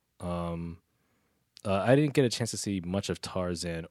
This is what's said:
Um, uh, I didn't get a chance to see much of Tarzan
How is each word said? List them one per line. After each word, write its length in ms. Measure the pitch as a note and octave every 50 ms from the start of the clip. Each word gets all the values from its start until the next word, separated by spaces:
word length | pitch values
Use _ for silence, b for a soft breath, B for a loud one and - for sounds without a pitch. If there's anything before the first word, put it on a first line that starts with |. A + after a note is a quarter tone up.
| _ _ _ -
Um, 580 | - F2 F2 F2 E2+ E2+ E2+ E2+ E2+ E2+ E2 - _ _ _ _ _ _ _ _ _ _ _ _ _ _ _ - -
uh, 180 | G#2 F#2+ G2 F#2+
I 80 | A2+ C3+
didn't 180 | C#3+ D3+ C#3+ B2+
get 100 | D3 C3+
a 60 | A#2
chance 220 | - - A#2+ A2
to 60 | -
see 240 | - - G#2+ G2+ F#2+ E2+
much 240 | F2 F#2 G2+ - -
of 120 | F2 -
Tarzan 640 | - - - F#2+ F2+ F2+ F2+ E2 F2 F2 E2 E2 E2 -